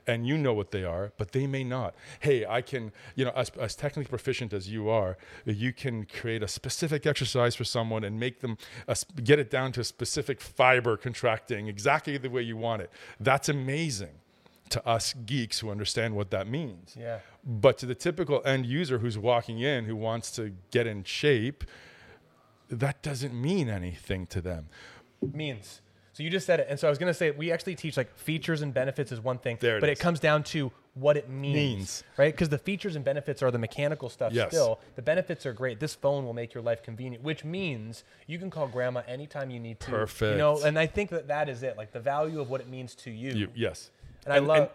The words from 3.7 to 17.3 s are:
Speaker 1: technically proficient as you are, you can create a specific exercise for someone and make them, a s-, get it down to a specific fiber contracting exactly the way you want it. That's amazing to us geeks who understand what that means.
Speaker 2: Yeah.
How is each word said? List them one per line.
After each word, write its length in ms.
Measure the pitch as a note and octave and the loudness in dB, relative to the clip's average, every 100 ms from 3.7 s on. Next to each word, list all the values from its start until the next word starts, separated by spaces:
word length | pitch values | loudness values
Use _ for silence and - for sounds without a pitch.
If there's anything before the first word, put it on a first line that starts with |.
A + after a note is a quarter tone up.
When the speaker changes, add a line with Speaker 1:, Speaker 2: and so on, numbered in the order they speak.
| - | -4
Speaker 1:
technically 340 | D3 D#3 C3+ | -6 -4 -6
proficient 420 | A#2 - B2 A#2 | -6 -4 -4 -2
as 140 | G2+ F#2 | -6 -6
you 200 | A2 G#2+ | -4 2
are, 260 | A2+ F#2+ F#2 - - - | 2 2 -4 -12 -12 -4
you 260 | G#2 B2 | -2 -2
can 340 | A#2+ C#3 A2+ G#2 | -2 -4 -6 -6
create 360 | - A#2 A2+ | -8 -4 -2
a 60 | G#2 | -4
specific 580 | - C3 - E3 D3 D3+ | -4 -6 -2 0 0 2
exercise 480 | C#3+ B2+ C3 A#2+ - | 0 0 4 2 2
for 80 | |
someone 400 | A#2 B2 A2+ A2 | -2 -2 0 -2
and 160 | G#2 A2 | -2 -2
make 220 | B2 A#2+ | -4 -4
them, 160 | B2 A2 - - - | -6 -6 -10 -10 -4
a 40 | |
s-, 140 | A#2 - D#3+ | -4 -4 -2
get 140 | A2 D3 | 6 6
it 140 | B2 | 6
down 200 | C3+ C3 | 0 -2
to 80 | A#2+ | -2
a 20 | |
specific 580 | A#2 - A#2+ - C3 C3 | -4 -4 -4 -2 -2 -4
fiber 560 | - - B2+ B2+ A#2+ G#2+ | -4 6 8 8 6 0
contracting 720 | B2+ A#2 B2 A2 - A2 G#2+ | -2 0 2 2 -2 -4 -4
exactly 500 | G2+ A2 D3 - C#3 | 0 4 4 2 -4
the 120 | B2+ | -2
way 120 | B2 | -4
you 160 | A#2 A2+ | -4 -4
want 240 | A#2 A2 | -2 -2
it. 80 | F2 - - - | -6 -14 -18 -2
That's 300 | G#2+ C#3 - | 4 4 4
amazing 680 | D3 C3 C#3+ E3 G#2+ F#2 D2 _ _ - _ - | -2 0 -2 -2 -4 -8 -14 _ _ -20 _ -6
to 140 | A#2 - | -4 2
us 280 | A#2 - C3+ A2+ | 0 0 -6 -4
geeks 320 | D3 A2+ - | -4 -2 -4
who 100 | A2 | -4
understand 460 | G2+ G2+ - A2+ G#2 | -4 -2 -2 0 -2
what 160 | G2 | -2
that 160 | G2+ G2 | -2 -2
means. 500 | C3+ D3+ F2+ F2+ B2 | -4 -4 -8 -16 -14
Speaker 2:
Yeah. 200 | A#2 A2+ - | -10 -10 -12